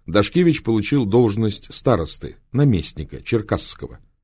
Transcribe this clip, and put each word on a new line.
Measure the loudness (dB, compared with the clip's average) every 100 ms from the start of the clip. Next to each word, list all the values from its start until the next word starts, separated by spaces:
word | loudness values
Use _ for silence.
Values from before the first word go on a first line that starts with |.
| -2
Дашкевич | 0 2 2 2 2
получил | 0 -2 0 0
должность | 2 4 4 2 -2 -4 -10
старосты, | -4 0 0 -2 -8 -12 -14 _
наместника | 2 2 2 -2 -10 -12 -12
Черкасского, | -4 -4 -2 -4 -4 -12 -14 -16 _ _